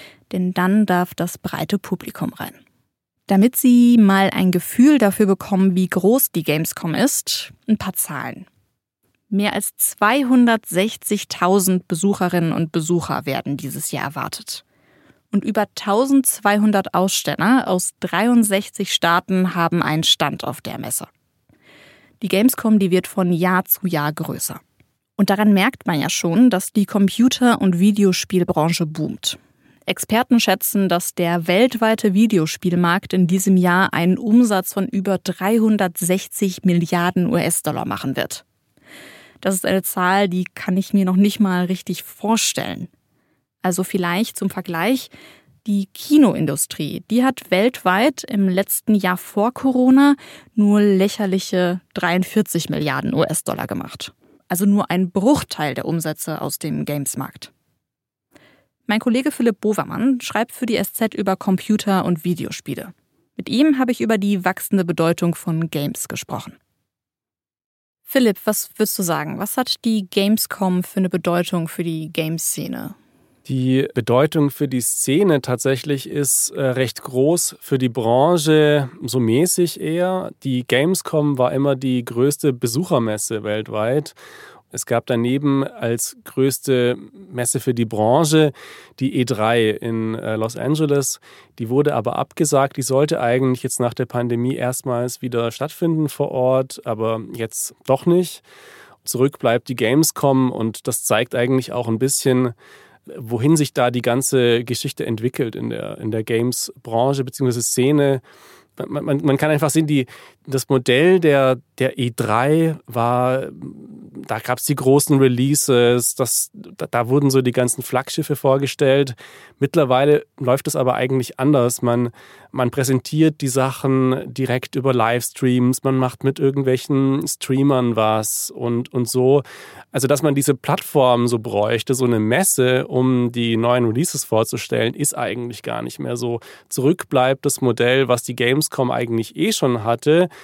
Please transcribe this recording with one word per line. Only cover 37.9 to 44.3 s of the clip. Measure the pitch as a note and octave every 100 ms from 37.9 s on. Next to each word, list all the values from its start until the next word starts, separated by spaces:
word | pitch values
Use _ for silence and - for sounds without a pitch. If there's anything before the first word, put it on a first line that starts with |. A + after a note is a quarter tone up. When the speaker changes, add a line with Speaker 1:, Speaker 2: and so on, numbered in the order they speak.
| G2 C3+ C3+
Speaker 1:
wird. | - - _ _ _ _ _ - - - - _
Das | F#3+
ist | F#3+ F#3+
eine | F#3+
Zahl, | - F#3+ F3+ G3 G3+
die | F3+ F3+
kann | - - F#3
ich | -
mir | G3+
noch | F#3 F#3
nicht | G3+ -
mal | G3 F3+ F3+
richtig | F#3 - -
vorstellen. | - - G#3 A3+ - - - - F3 _ _ _ _ _ _ _
Also | F3+ F3+
vielleicht | F#3 F#3+ F3 F3+ A#3